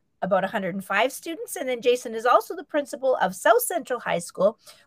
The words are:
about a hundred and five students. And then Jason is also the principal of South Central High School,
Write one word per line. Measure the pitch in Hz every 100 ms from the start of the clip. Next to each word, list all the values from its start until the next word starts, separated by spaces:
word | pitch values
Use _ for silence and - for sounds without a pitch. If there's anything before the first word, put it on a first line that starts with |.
| _ -
about | 190 190
a | 190
hundred | 214 190 196
and |
five | 190 202 262
students. | - 339 330 480 370
And | 254
then | 240
Jason | 240 247 240
is | 226 240
also | 320 -
the | 349 -
principal | 302 277 247 262 -
of | 185 190
South | 294 466
Central | - 349 - 240
High | 185 170
School, | - - 196 - - -